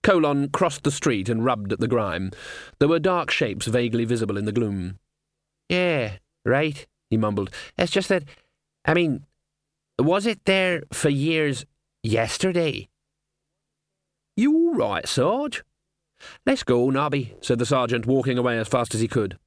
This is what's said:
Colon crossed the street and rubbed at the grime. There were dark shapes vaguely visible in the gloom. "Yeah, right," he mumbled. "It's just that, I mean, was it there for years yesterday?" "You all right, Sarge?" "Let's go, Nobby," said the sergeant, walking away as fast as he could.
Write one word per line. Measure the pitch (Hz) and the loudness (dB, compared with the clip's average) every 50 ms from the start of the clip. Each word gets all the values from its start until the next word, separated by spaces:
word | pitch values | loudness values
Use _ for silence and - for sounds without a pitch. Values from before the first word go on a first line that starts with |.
Colon | - - 196 175 156 147 143 143 139 139 | 4 4 4 4 4 2 2 0 -2 -2
crossed | 143 - 190 165 143 - - | 0 0 0 0 0 -2 -4
the | 147 | -4
street | 143 - - 151 123 101 95 107 | -2 0 0 2 2 2 0 -2
and | 117 113 113 | -2 0 2
rubbed | 131 123 110 101 98 | 0 0 0 -2 -6
at | 104 - | -2 -2
the | - - | 0 0
grime. | 123 117 107 98 82 87 95 95 - - - - - - - - - _ | 0 0 0 -2 -2 -4 -4 -6 -8 -12 -16 -16 -16 -16 -18 -20 0 _
There | 143 147 | 2 4
were | 165 165 | 4 2
dark | 156 190 180 175 156 - | 2 2 0 0 0 -2
shapes | - - 147 110 95 80 - | -2 -2 -2 -2 -2 -4 -4
vaguely | 120 110 123 120 120 110 117 117 | 0 0 0 0 2 0 0 0
visible | 113 123 113 113 101 101 101 | 0 0 -2 0 -2 -2 -2
in | 104 | -2
the | 107 | -2
gloom. | 104 120 117 107 101 98 90 90 95 - _ _ _ _ _ _ _ _ _ _ _ _ _ _ | 0 0 0 0 -2 -4 -6 -6 -10 -12 _ _ _ _ _ _ _ _ _ _ _ _ _ _
"Yeah, | 175 180 180 175 160 143 120 107 98 - _ _ _ _ _ | -2 0 0 0 0 0 -2 -4 -6 -12 _ _ _ _ _
right," | - 123 139 156 160 143 - - _ _ _ _ _ | 0 2 2 2 -2 -4 -8 -16 _ _ _ _ _
he | 113 | 0
mumbled. | 110 110 107 104 101 98 95 - - - - _ | 0 0 0 -2 -2 -4 -6 -8 -14 -18 -12 _
"It's | - 175 170 | -2 -2 0
just | - 196 185 - | 0 -2 0 0
that, | 202 180 143 139 - _ _ _ _ _ _ _ _ _ _ | -2 -2 -2 -8 -20 _ _ _ _ _ _ _ _ _ _
I | - 156 | 2 2
mean, | 175 175 156 131 139 - _ _ _ _ _ _ _ _ _ _ _ _ _ _ - | 2 2 2 0 -4 -8 _ _ _ _ _ _ _ _ _ _ _ _ _ _ 0
was | 127 156 175 202 196 | 2 2 2 2 0
it | 233 220 - _ | -2 -4 -2 _
there | - 190 190 185 185 175 170 - _ | 0 2 2 2 0 -2 -4 -6 _
for | - - - 156 | -8 0 0 0
years | 143 139 139 160 165 160 151 147 135 139 - _ _ _ _ _ _ _ | 2 2 0 0 0 0 0 0 -2 -4 -10 _ _ _ _ _ _ _
yesterday?" | - 113 107 113 113 113 - - - 190 180 175 165 156 - - 95 _ _ _ _ _ _ _ _ _ _ _ _ _ _ _ _ _ _ _ _ _ _ _ _ _ _ _ _ _ _ | -4 -2 0 0 0 -2 -2 -2 -2 0 0 0 -2 -2 -4 -6 -12 _ _ _ _ _ _ _ _ _ _ _ _ _ _ _ _ _ _ _ _ _ _ _ _ _ _ _ _ _ _
"You | 208 226 285 302 | 0 2 4 4
all | 320 339 339 330 | 4 4 2 2
right, | 220 117 107 98 85 - - | 0 0 0 -2 -4 -4 -2
Sarge?" | - - 127 165 214 262 294 294 - - - _ _ _ _ _ _ _ _ _ _ _ - - - - _ | 0 2 2 2 2 0 -2 -6 -8 -10 -14 _ _ _ _ _ _ _ _ _ _ _ -20 -20 -20 -4 _
"Let's | - 269 262 | 0 0 0
go, | - - 127 120 123 135 | 2 2 2 4 4 2
Nobby," | 135 135 147 151 143 143 123 107 - - | 2 0 0 0 -2 -2 -4 -6 -10 -14
said | - - 127 117 | -2 -2 0 0
the | 123 | 2
sergeant, | 117 139 131 123 113 123 120 107 | 0 2 0 2 0 -2 -2 0
walking | 113 131 135 120 131 127 123 | 2 2 2 2 0 0 0
away | 123 123 117 113 | 0 0 0 0
as | 110 - | -2 0
fast | - 123 120 110 - | 0 0 0 0 -2
as | 110 | -2
he | 117 113 | -2 0
could. | - 123 107 95 - - _ | 0 -2 -2 -2 -6 -12 _